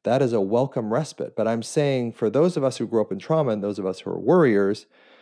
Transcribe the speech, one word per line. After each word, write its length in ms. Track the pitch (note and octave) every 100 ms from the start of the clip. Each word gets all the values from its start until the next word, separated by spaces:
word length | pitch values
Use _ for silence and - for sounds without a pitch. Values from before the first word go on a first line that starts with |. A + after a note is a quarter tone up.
that 180 | - B2+
is 100 | C3
a 80 | A2+
welcome 520 | G2 A#2 C3+ - G#2+
respite. 420 | A#2 D#3 - - -
But 120 | A2
I'm 140 | A#2
saying 500 | A2+ - C#3+ C3 A#2
for 180 | - A2
those 260 | B2+ F3 E3+
of 80 |
us 120 | C3+ -
who 100 | A2+
grew 140 | A2+
up 120 | G#2+
in 60 | G2
trauma 340 | - D#3+ C#3
and 100 | G#2+
those 160 | G2 G2+
of 80 | F#2+
us 140 | F#2
who 100 | F#2+
are 80 | F2
worriers, 680 | G2 F3+ C#3+ G2+ G2 G#2+ - _ _ -